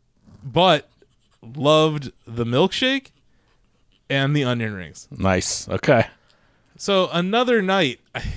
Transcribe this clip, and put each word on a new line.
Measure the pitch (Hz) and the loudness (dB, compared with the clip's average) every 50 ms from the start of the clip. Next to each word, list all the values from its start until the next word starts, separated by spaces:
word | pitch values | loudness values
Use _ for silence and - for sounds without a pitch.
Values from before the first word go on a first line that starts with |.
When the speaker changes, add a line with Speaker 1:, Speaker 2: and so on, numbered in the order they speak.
| _ _ _ _ _ - - - - | _ _ _ _ _ -20 -20 -20 -16
Speaker 1:
but | 135 110 156 180 190 160 139 - _ _ _ _ _ _ _ _ _ _ _ | -4 0 2 4 4 4 2 0 _ _ _ _ _ _ _ _ _ _ _
loved | - 113 127 156 127 147 156 156 156 160 151 147 135 120 - _ _ | -20 -16 -10 -2 2 2 4 4 4 2 0 -2 -6 -10 -12 _ _
the | 117 113 117 117 | -12 -6 -6 -4
milkshake | 117 120 135 180 190 - - 254 254 269 269 269 - _ _ _ _ _ _ _ _ _ _ _ _ _ _ _ _ _ _ _ - | 0 2 2 2 0 0 0 0 0 0 -2 -4 -8 _ _ _ _ _ _ _ _ _ _ _ _ _ _ _ _ _ _ _ -4
and | 139 139 135 139 147 | -2 -2 0 0 2
the | 147 135 | 2 0
onion | 123 123 120 113 110 104 | 0 0 -2 -4 -4 -6
rings. | 95 85 73 - - - - | -8 -12 -14 -16 -20 -20 -16
Speaker 2:
Nice. | - - 95 95 92 92 - - - - - - | -8 -2 0 0 2 2 0 -2 -4 -6 -6 -6
Okay. | 95 95 - - 139 113 110 - - _ _ _ _ _ _ _ _ _ _ _ _ - | -6 -2 2 4 4 4 2 0 -4 _ _ _ _ _ _ _ _ _ _ _ _ -10
Speaker 1:
So | - - 202 190 185 127 | -4 0 0 0 0 0
another | 139 170 175 185 208 233 254 240 240 220 | 0 -2 -2 0 0 0 2 2 2 2
night, | 190 185 190 196 170 131 117 - _ _ - | 2 2 2 2 0 0 -2 -6 _ _ -10
I, | 120 - - - | -8 -8 -8 -8